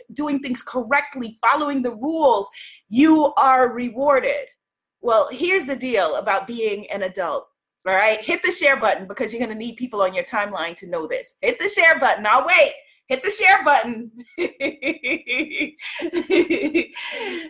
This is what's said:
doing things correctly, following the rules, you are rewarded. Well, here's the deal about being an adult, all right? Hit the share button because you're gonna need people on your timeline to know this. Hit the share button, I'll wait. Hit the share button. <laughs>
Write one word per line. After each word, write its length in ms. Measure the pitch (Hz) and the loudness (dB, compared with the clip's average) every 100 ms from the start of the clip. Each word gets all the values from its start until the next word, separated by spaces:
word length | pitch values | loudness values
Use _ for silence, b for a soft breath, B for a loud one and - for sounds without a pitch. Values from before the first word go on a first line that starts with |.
| - | -14
doing 240 | 226 294 277 | -8 -4 -4
things 240 | 277 247 | -4 -6
correctly, 760 | - 254 220 277 285 269 226 - | -6 -6 -2 -2 -2 -8 -12 -2
following 400 | 226 294 294 277 | 0 2 0 -2
the 140 | 247 214 | -4 -4
rules, 520 | 277 320 285 208 202 B B B _ | -4 2 2 2 0 B B B _
you 440 | 220 311 311 285 208 | 4 6 6 4 4
are 320 | 262 262 240 | 4 6 4
rewarded. 500 | 226 247 214 285 269 196 101 76 _ _ _ _ _ | 0 -6 0 2 4 2 -2 -6 _ _ _ _ _
Well, 300 | 233 226 285 | 2 2 2
here's 340 | 254 349 381 269 | -2 0 0 0
the 120 | 254 | -4
deal 380 | 254 220 165 135 | -2 0 0 0
about 300 | 208 196 - | 0 -2 -2
being 460 | 240 220 202 180 | -4 -4 -4 -6
an 120 | 196 | -6
adult, 440 | 190 190 170 127 - _ _ _ 180 | -6 -4 -4 -4 -8 _ _ _ 0
all 80 | 190 | 2
right? 240 | 214 214 | 4 2
Hit 240 | - 339 | -2 -2
the 80 | 359 | -2
share 240 | 349 285 269 | 0 2 2
button 320 | 208 185 190 | 2 0 -4
because 240 | - 220 | -8 -6
you're 80 | 233 | -4
gonna 160 | 226 220 | -6 -6
need 220 | 233 226 | -10 -10
people 240 | 247 208 | -8 -2
on 120 | 185 | -2
your 120 | 185 175 | -2 -4
timeline 500 | 226 202 190 165 170 | -4 -4 -6 -8 -10
to 120 | 180 | -8
know 180 | 175 156 | -8 -6
this. 280 | - - - | -6 -8 -4
Hit 180 | 214 - | -4 -2
the 120 | 392 | -2
share 280 | 381 330 320 | 2 4 4
button, 280 | 247 196 214 | 2 2 2
I'll 180 | 247 302 | 2 4
wait. 280 | 359 294 - b b - | 4 4 0 b b -8
Hit 160 | 262 | -6
the 80 | 381 | -4
share 320 | 415 381 392 | 0 4 4
button. 480 | 294 269 240 226 233 233 240 - | 6 4 2 -6 -12 -18 -16 -6
<laughs> 2500 | 349 - - - 269 - - - - 160 - 294 302 - - - 349 349 - 359 - 294 294 320 - B B B 427 349 320 | -6 -4 -6 -4 -6 -4 -4 -4 -4 -4 -4 -6 -6 -8 -12 -8 -6 -4 0 2 2 0 -2 -2 -4 B B B -8 -8 -12